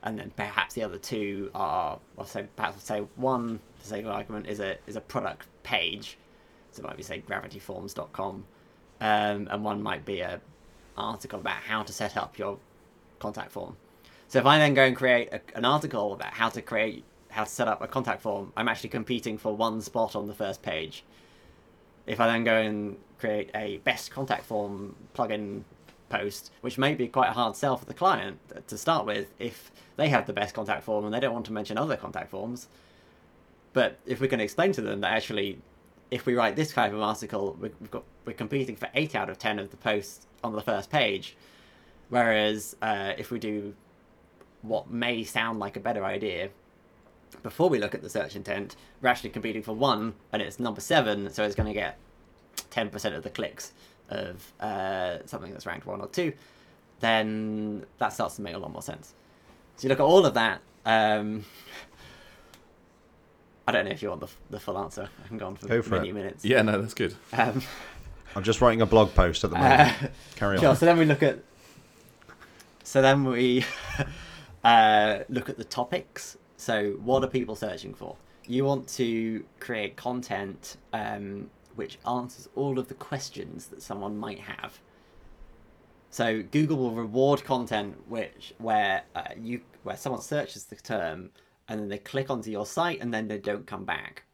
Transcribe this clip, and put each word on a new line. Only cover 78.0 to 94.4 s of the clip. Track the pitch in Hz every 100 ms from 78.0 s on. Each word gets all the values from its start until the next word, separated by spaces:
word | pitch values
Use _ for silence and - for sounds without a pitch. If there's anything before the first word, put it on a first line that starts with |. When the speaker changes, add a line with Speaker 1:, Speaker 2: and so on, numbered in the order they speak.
| 82 - - - -
Speaker 1:
You | 123
want | 139 139 -
to | - 120 113 113 110 - _
create | - 117 101 -
content, | 123 127 120 101 101 - - - -
um, | 110 107 104 101 101 98 _ _
which | 110 - - -
answers | 123 123 - -
all | - 139 131
of | 127
the |
questions | 131 - 135 - - - - -
that | -
someone | - 98 101 104
might | 110 101
have. | 104 - - - _ _ _ - - - - - - - _ _ _
So | - 117 110 95
Google | 147 151 151
will | 127
reward | 113 113 113 135 143
content | - 131 113 110 101 85 -
which, | 113 104 - - -
where, | 113 107 101 95 - -
uh, | - -
you, | 113 120 - -
where | - 101
someone | 139 120
searches | - 151 - 101 -
the | 104
term | - 110 82 80 92 _ _ _ -
and | 110
then | 104
they | 101
click | - 135 135
onto | 127 110
your | 104
site | 107 - 170 165
and | 120
then | 113 110
they | 107
don't | 101 101 -
come | 95
back. | 95 80 - - _ _